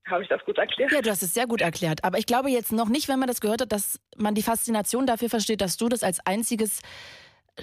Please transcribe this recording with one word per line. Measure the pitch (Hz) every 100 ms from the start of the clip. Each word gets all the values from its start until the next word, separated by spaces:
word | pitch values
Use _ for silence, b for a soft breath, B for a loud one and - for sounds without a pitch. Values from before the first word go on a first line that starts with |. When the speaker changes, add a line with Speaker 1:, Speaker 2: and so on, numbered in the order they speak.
| -
Speaker 1:
hab | 180
ich | 196
das | 147
gut | - -
erklärt? | 220 - 269
Speaker 2:
Ja, | 294
du | 220
hast | 196
es | 175
sehr | 233 240
gut | 226
erklärt. | 170 - 160 156
Aber | - -
ich | -
glaube | 247 277
jetzt | 247 -
noch | 220 220
nicht, | 285 294
wenn | 269
man | 254
das | 240
gehört | 208 226
hat, | 247
dass | 208 - - _ -
man | 214
die | 214
Faszination | 220 226 - 220 196 240 262
dafür | 226 240
versteht, | 233 196 214
dass | 190 -
du | 233
das | 240
als | 196 175 -
einziges | 202 226 220 220 - B B B B B B _ -